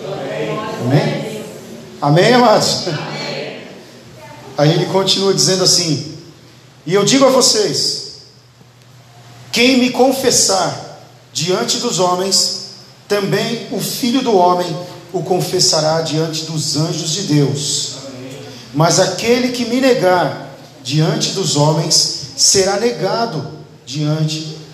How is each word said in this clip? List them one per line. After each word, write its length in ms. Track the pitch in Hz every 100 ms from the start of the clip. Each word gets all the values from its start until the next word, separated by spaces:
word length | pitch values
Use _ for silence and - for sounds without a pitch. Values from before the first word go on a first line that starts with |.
| 147 143 - 147 151 - - -
Amém? 600 | 123 143 - - - - - - - - - -
Amém, 320 | 147 160 214
amados? 520 | 247 240 208 - - 175 151 - - - - - - - - - - - - - - - -
Aí 140 | 147
ele 140 | 175 180
continua 480 | 185 190 190 196 170
dizendo 280 | 143 185
assim: 540 | 185 - 165 131 - - - - - - - -
"E 120 | 156 196
eu 80 |
digo 220 | 196 269 262
a 40 |
vocês: 800 | 247 233 220 190 127 - - - - - - _ _ - _ - - - - - - -
quem 260 | 220 247 254
me 140 | 247
confessar 1080 | - 269 262 247 - - 190 156 - - - - - -
diante 460 | - 165 196 233 240
dos 220 | 233 165
homens, 640 | 180 180 196 190 - - - - - - -
também 600 | 208 196 202 226 233 -
o 80 | 208
Filho 420 | 156 - 240 262
do 140 | 247 196
Homem 320 | 175 180 170 156 - - -
o 100 | 180
confessará 760 | 160 175 147 185 - 160 156 165
diante 420 | 160 151 160 156
dos 320 | - 156 - 143
anjos 360 | 165 165 -
de 100 | 202
Deus. 720 | 156 147 131 - - - - - - - 131 - - - -
Mas 260 | 143 170 185
aquele 540 | 175 - 233 247 247
que 120 | 254 220
me 140 | 247
negar 760 | 262 208 180 180 147 117 - - - -
diante 480 | 123 147 165 - -
dos 240 | 180 156 143
homens 800 | 151 160 160 - - - - -
será 420 | - 196 190 202
negado 680 | 240 190 190 220 233 147 - - - - -
diante 720 | 147 151 156 156 - - - -